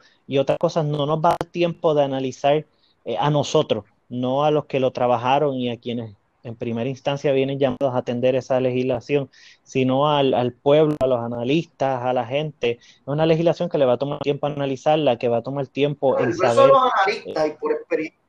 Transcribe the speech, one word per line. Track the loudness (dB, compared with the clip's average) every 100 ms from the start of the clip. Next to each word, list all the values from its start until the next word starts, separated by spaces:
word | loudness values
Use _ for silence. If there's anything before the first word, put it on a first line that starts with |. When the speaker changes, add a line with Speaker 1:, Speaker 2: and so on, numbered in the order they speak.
| _ _ -4
Speaker 1:
y | -2
otras | 0 0
cosas, | 0 0
no | -2 -2 -2
nos | 0
va | 0
a | 0
dar | -6
tiempo | -2 -2 0 0
de | 2
analizar, | 0 -2 -6 -2 0 0 -2 _ _ _
eh, | -8 -2
a | 0
nosotros, | 0 2 0 0 -4 -4 _ _
no | -6 -2 0
a | 2
los | 0 -2
que | -2
lo | -2
trabajaron | 0 0 0 2 2 2
y | -2 -4
a | -6
quienes | -8 -8 -10 -16 _ _
en | -16 -10
primera | -6 -4 -4
instancia | -4 -4 -2 0
vienen | 0 0 0
llamados | -2 0 -2
a | -2
atender | -4 0 0
esa | 0 -2 0
legislación, | 0 -2 -2 -4 -2 -4 -4 _ -20 _
sino | _ 0 0 2 2
al, | 2 2
al | 2 -2
pueblo, | -2 2 4 4 2
a | 0
los | 0
analistas, | -2 -6 -2 -2 -2 _ -2 -2
a | -2
la | -2 -2
gente. | -4 -6 -4 -4 -4
Es | -12 _ -6
una | 0 2
legislación | 4 2 0 -2
que | 0
le | 2
va |
a | 2
tomar | -2 -4
tiempo | -4 -2 -4
analizarla, | -4 -4 -2 0 2 2 2
que | 0
va | -2
a |
tomar | -2 -6 -6
tiempo | -2 -2 0 0 2
Speaker 2:
El |
Speaker 1:
en | 0
Speaker 2:
grueso | 0
de | 2
Speaker 1:
saber, | 6 6
Speaker 2:
los | 6 4
analistas | 0 -2 -2 -6 -4
Speaker 1:
eh, | -4
Speaker 2:
y | -4
por | -6
experiencia. | -6 -4 -6 -6 _